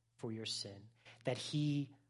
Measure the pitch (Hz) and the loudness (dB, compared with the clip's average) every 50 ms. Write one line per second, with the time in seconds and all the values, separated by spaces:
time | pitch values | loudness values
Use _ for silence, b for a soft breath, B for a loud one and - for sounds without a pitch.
0 | _ _ _ - - 117 110 110 113 113 - - - 101 98 101 - - B B | _ _ _ -6 -4 -4 -2 -2 -4 -4 -4 -4 -4 -6 -8 -12 -16 -18 B B
1 | B B B B - 135 123 - - - - 151 147 147 143 143 139 123 - - | B B B B 0 0 0 2 0 0 2 4 4 4 4 4 2 0 -4 -14
2 | _ _ | _ _